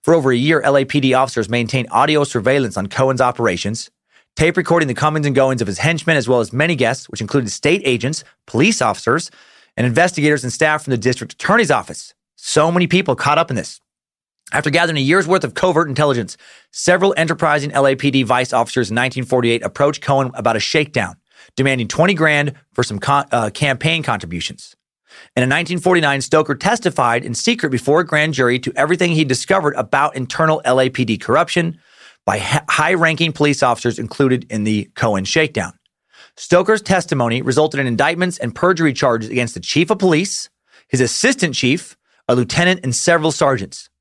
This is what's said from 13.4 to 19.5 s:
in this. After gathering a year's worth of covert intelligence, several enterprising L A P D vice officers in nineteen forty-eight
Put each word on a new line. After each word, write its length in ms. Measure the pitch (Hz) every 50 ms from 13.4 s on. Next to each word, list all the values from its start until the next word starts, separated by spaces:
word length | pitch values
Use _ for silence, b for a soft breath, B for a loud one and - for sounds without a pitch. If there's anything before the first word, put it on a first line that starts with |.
| 165 -
in 40 | 139
this. 240 | 110 - - - - _ _ _ _ _ _ _ _ _ _ _ _ _ -
After 200 | - 139 147 151
gathering 260 | 143 170 170 170 160
a 40 | 147
year's 260 | 135 135 160 190 180
worth 160 | 160 185 185 -
of 100 | 123 -
covert 340 | - - 185 165 156 170
intelligence, 480 | 151 135 131 151 147 135 120 110 - - b b b b b b b
several 420 | b - - 175 180 180 190 196 -
enterprising 560 | 156 165 156 165 - - 156 147 147 139 147
L 140 | - 139 139
A 80 | 139 135
P 160 | 131 139 143
D 140 | 131 135 127
vice 300 | 107 123 123 127 127 -
officers 360 | 123 117 113 - 131 120 95
in 60 | 110
nineteen 280 | 117 123 131 127 135 127
forty-eight 380 | - - 127 120 120